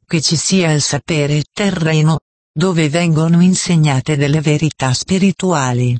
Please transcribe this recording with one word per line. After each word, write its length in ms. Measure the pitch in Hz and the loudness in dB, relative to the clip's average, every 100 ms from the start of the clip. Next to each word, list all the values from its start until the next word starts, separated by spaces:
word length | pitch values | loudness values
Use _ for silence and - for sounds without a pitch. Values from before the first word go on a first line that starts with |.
| - | -4
che 160 | 165 | -4
ci 140 | - 156 | -2 -2
sia 360 | - 190 165 | 0 0 2
il 80 | 151 | 0
sapere 640 | - 139 - 156 143 147 - | -2 -4 -2 -2 0 -2 -4
terreno, 680 | - 202 180 160 156 156 160 - _ _ | -4 -2 0 0 2 2 0 -6 _ _
dove 380 | 151 185 165 151 | -2 0 0 0
vengono 540 | 170 175 156 160 170 | 0 0 0 2 4
insegnate 720 | 180 180 - 170 151 131 139 147 | 4 2 0 2 2 0 -2 -2
delle 240 | 143 156 | 0 0
verità 540 | 151 147 151 - 131 | 0 0 -2 -2 -4
spirituali. 1040 | 127 - 190 196 - 185 156 131 123 123 | -2 -2 0 0 0 -2 0 0 0 0